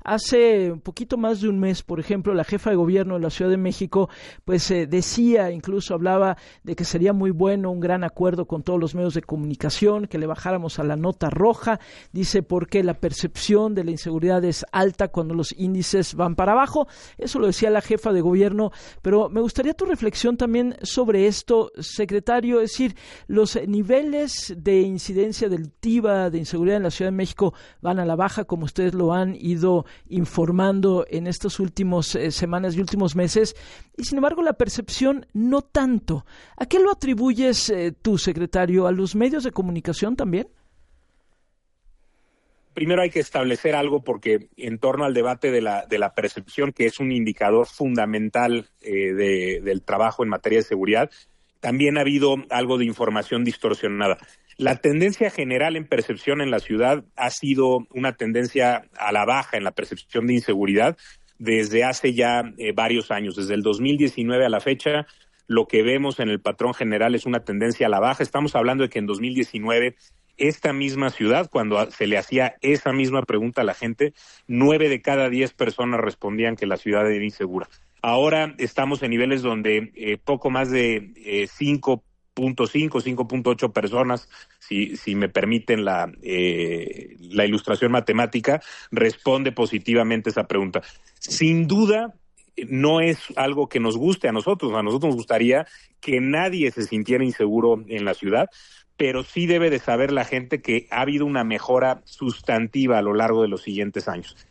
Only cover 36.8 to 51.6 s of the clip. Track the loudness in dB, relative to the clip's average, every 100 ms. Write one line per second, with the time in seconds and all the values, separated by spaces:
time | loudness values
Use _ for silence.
36.8 | 4 2 -2 0 2 2 2 2 0 0
37.8 | -2 -2 0 0 0 -2 0 0 4 4
38.8 | 4 2 0 2 2 0 -4 -2 -2 -4
39.8 | -4 -2 -2 -2 -2 -2 -4 _ _ _
40.8 | _ _ _ _ _ _ _ _ _ _
41.8 | _ _ _ _ _ _ _ _ _ -4
42.8 | 0 2 2 0 -2 -2 0 0 0 0
43.8 | 0 0 -2 -4 0 0 0 -12 -10 -2
44.8 | 0 2 0 0 0 0 0 2 0 -2
45.8 | -2 0 0 -2 -4 -6 -8 -4 -2 0
46.8 | -2 0 -2 0 -2 0 4 4 2 -2
47.8 | -2 0 0 -2 -2 0 2 0 -4 _
48.8 | -6 -2 0 0 2 0 -2 -4 -4 -4
49.8 | -2 0 0 0 -2 -2 0 0 2 -2
50.8 | 0 2 0 -6 _ _ _ _